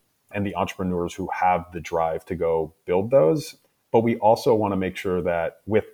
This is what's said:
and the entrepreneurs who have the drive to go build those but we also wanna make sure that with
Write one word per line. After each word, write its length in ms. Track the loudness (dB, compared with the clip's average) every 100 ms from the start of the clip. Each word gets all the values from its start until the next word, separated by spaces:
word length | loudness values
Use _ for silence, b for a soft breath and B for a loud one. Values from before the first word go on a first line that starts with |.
| _ _ _
and 140 | -6
the 100 | -4 -4
entrepreneurs 580 | -4 -4 -4 -2 -4
who 160 | -6 -8
have 320 | -2 0 0 -4
the 80 | -12
drive 460 | -6 -4 -2 -4 -8
to 80 |
go 400 | -4 0 0 -2 -8
build 260 | -2 0 2
those 460 | 4 4 2 -4 -14 _ _ _
but 80 | 2
we 160 | 2 2
also 380 | 4 4 2
wanna 220 | 2 2 0
make 200 | -2 -4
sure 240 | -2 -2
that 400 | 0 0 -2 -6 -2
with 200 | 0 0